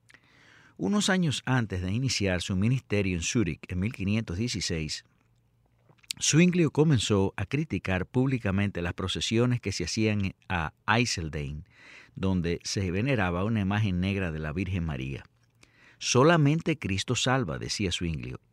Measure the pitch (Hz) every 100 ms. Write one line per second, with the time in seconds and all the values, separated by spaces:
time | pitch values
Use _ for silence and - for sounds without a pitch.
0 | _ - _ _ - - - - 190 208
1 | 202 185 170 123 - 127 110 92 92 110
2 | 135 - 98 90 - 95 107 131 - 101
3 | 98 90 82 127 90 73 - 90 98 -
4 | 98 110 113 90 120 104 - 85 76 -
5 | - _ _ _ _ _ _ _ _ _
6 | - - - 143 180 175 156 - 156 131
7 | - 104 98 - 101 135 160 95 - 92
8 | 90 127 131 127 101 95 101 85 87 -
9 | 92 85 - 113 123 123 101 - 85 -
10 | 107 107 95 - - 90 78 - - 113
11 | 120 - 80 73 71 76 - _ - -
12 | - - 95 92 85 87 - - 95 90
13 | 131 127 92 87 101 110 95 104 107 90
14 | 92 98 92 78 78 76 95 92 82 67
15 | 65 65 - _ _ _ _ _ - _
16 | - 120 147 170 143 160 165 160 92 95
17 | - 120 - 135 101 65 58 - 98 -
18 | 85 76 60 64 _